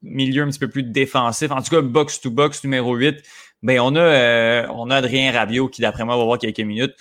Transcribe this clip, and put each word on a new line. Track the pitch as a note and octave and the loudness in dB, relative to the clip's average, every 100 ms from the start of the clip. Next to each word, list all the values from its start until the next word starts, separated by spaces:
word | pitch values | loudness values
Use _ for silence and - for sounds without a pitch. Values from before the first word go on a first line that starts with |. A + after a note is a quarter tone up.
milieu | - C#3+ C3 C3 | -10 -4 -2 0
un | C#3+ | -2
petit | C#3 | -4
peu | C3 | -6
plus | C#3 | -6
défensif, | B2 A2+ C3+ C3+ A#2+ A2 D3+ | -4 -2 0 0 0 -2 -4
en | C3+ | -4
tout | - | 0
cas, | E3 | 0
box-to-box | C3+ C3 D3 - C3 A#2 D3+ D3 | 2 0 -2 -4 -6 0 0 -2
numéro | C#3 C3 B2 A#2+ | -4 -2 -2 0
huit, | C#3 D3 _ - - _ | 0 -2 _ -20 -20 _
ben, | A2 B2+ | 0 2
on | B2 D3+ | 4 4
a, | |
euh, | E3+ C#3 A#2+ A#2 A2+ A#2 A#2 | 4 6 4 4 4 0 -2
on | A#2 A#2 | -8 -2
a | C3+ | 0
Adrien | B2+ C3+ C3+ | 0 0 0
Rabiot | A#2+ G#2+ A#2+ C3 | 0 0 -2 -2
qui, | - | -2
d'après | A2+ A2 A2+ | -2 -2 -2
moi, | B2 | 0
va | |
avoir | A2+ A#2+ | 2 0
quelques | A2+ G#2+ | -2 -4
minutes. | G#2+ G#2+ C#3 - | -6 -4 -4 -6